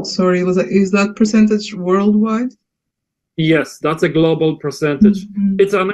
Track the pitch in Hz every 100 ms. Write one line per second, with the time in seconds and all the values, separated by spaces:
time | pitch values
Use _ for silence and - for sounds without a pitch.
0 | - - 180 180 180 185 - 190 190 196
1 | 208 - 214 220 214 214 - 180 180 190
2 | 208 208 220 220 254 - _ _ _ _
3 | _ _ _ - 160 160 120 - 151 160
4 | 175 151 160 156 160 151 147 - 151 143
5 | 208 190 - 202 196 196 196 202 185